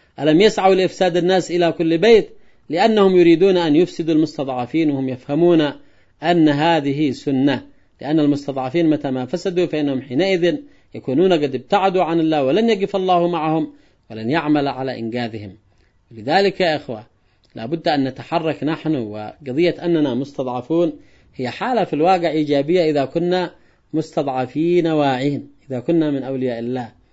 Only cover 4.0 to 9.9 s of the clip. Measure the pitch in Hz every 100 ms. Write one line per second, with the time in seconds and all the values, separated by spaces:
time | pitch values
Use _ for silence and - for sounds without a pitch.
4 | 160 156 156 - 135 127 123 160 160 139
5 | 131 127 - 147 175 165 147 - - _
6 | _ _ 156 175 151 143 160 165 139 139
7 | 151 120 - 135 139 127 - _ _ _
8 | 123 160 147 143 143 135 131 165 165 147
9 | 139 131 127 180 196 175 170 151 147